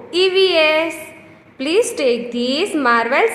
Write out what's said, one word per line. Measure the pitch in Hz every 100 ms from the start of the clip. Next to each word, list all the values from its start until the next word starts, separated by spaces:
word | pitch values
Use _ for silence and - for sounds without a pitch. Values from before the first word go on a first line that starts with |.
| -
E | 339 381
V | 370 381 330
S. | 311 311 330 - - - - - _ -
Please | 269 415 480
take | - 269 233 240
this | 240 240 285 392 330
Marvel | 247 233 233 285 440